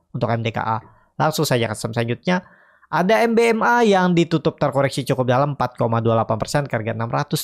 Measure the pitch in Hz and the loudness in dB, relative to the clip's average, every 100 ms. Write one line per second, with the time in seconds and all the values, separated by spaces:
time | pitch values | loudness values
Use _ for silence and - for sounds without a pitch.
0 | _ 131 110 117 113 110 110 110 - _ | _ -6 -2 -2 -4 -4 -4 -4 -6 _
1 | _ - 151 156 151 127 110 107 113 117 | _ -2 -2 0 0 0 -2 -4 -6 -4
2 | 117 120 - 180 - _ _ _ - 156 | -4 -4 -2 -4 -4 _ _ _ -6 -2
3 | 180 220 233 226 233 226 240 240 226 190 | 2 2 2 2 2 2 2 4 4 4
4 | 180 170 165 160 160 - 147 135 139 - | 4 2 2 0 -2 -2 -2 0 -2 -2
5 | 127 127 123 123 147 135 127 - 120 113 | -2 0 2 2 2 -2 -4 -2 -2 0
6 | 113 113 110 107 - 147 143 113 107 110 | 2 2 0 -2 -2 -4 -2 -4 -4 -6
7 | 117 139 147 160 | -4 -4 -4 -4